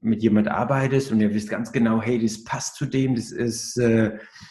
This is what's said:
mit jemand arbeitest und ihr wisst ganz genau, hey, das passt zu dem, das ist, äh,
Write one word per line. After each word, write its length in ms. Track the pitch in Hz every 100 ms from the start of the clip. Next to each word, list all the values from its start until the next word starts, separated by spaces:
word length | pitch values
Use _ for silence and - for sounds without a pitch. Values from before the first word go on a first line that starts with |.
mit 200 | 110 107
jemand 260 | 110 104 107
arbeitest 640 | 92 120 135 135 135 135
und 80 | 110
ihr 140 | 104
wisst 160 | 104 104
ganz 220 | 110 117
genau, 300 | 127 117 113
hey, 200 | 110 120
das 220 | 110 -
passt 320 | - 135 - -
zu 100 | 139
dem, 300 | 135 131 117
das 160 | 107
ist, 460 | - 120 113 - -
äh, 400 | 120 113 107 - - - -